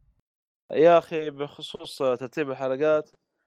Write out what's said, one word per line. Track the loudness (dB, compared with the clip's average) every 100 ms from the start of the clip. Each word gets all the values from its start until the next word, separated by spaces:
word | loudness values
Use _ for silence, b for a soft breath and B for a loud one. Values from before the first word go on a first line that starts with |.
| _ _ _ _ _ _ -4
يا | 4 6 6
أخي، | 2 -6 -8
بخصوص | -8 -10 -12 -16 -14 -12 -4
ترتيب | -2 -2 -4 -6 -6
الحلقات، | -4 -4 0 2 2 -2 _ _ _